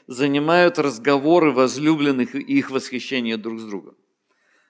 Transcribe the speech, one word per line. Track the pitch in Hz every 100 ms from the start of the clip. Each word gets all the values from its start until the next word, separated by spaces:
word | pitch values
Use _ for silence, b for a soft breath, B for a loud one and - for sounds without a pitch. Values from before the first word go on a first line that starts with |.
| -
занимают | 123 143 143 151 175 175 160
разговоры | 143 113 143 139 147 175 156
возлюбленных | 127 127 135 151 156 143 127 117 139
и |
их | 131 139 131
восхищение | 131 - 123 - 131 117 113
друг | 113 113
с |
другом, | 110 98 71 _ _ _ _ _ _ _